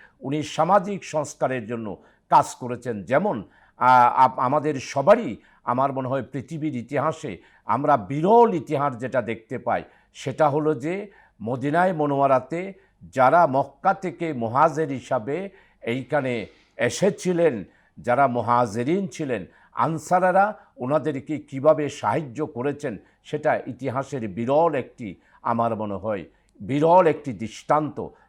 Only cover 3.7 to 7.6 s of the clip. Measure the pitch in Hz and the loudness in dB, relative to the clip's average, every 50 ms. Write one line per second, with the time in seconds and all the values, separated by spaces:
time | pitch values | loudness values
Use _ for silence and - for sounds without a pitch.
3.7 | _ - 123 127 127 123 120 120 - - 131 127 - - 131 123 143 151 139 151 | _ 2 4 6 8 8 8 6 6 6 4 4 4 2 0 0 0 0 0 0
4.7 | 143 131 - - - 139 139 185 214 240 214 131 101 - _ _ _ _ - - | -4 -4 -6 -6 -4 2 4 4 4 4 2 -4 -8 -10 _ _ _ _ -4 -2
5.7 | 123 127 135 139 131 135 131 123 135 139 110 - - 139 - - 165 147 151 156 | 0 0 0 0 0 -4 -4 -4 -4 -4 -6 -6 -10 -12 -10 -10 -8 -6 -6 -6
6.7 | 123 120 110 - 143 131 139 160 151 - - 123 87 80 _ _ _ _ | -6 -6 -6 -4 -4 -2 -2 -2 -2 -4 -8 -12 -12 -12 _ _ _ _